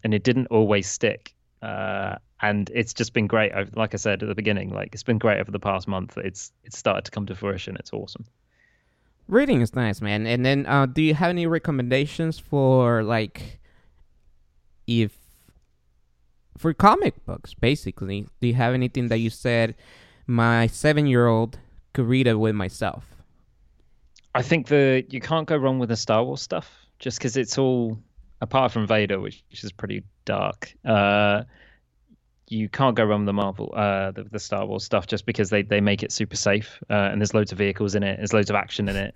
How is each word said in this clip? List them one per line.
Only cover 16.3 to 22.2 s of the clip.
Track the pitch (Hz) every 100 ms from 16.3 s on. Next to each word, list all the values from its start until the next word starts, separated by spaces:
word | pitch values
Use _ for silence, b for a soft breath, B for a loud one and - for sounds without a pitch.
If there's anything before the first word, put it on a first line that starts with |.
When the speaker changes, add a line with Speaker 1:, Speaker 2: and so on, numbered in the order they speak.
| _ _ -
Speaker 2:
for | 165
comic | - 202 370 403 - -
books, | - -
basically? | - 117 147 - - 95 101 104 -
Do | 120
you |
have | 120 120
anything | 127 123 131 120
that | 113
you | 113
said, | - 123 117 113 - b b b b b
"My | 117 117 117 117
seven-year-old | - 151 151 143 123 120 113 113 - - - _
could | - 117
read | 131